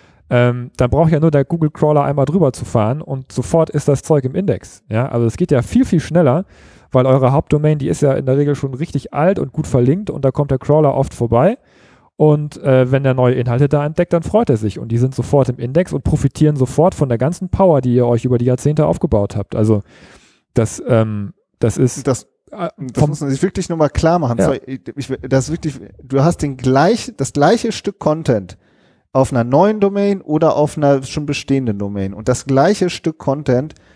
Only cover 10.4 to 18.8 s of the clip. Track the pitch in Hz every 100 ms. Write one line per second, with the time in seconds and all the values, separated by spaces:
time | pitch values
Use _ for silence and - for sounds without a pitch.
10.4 | 143 131 - 151 147 135 139 - 117 117
11.4 | 165 254 _ _ _ _ _ - 151 151
12.4 | 147 - 139 131 127 135 139 131 123 127
13.4 | 120 120 143 147 147 156 175 170 - 214
14.4 | 240 110 107 - 117 117 131 131 - 143
15.4 | 127 123 123 151 185 139 - 151 139 -
16.4 | 151 147 127 - 156 - 139 113 139 180
17.4 | 185 - 190 143 127 120 120 120 123 120
18.4 | 123 127 147 151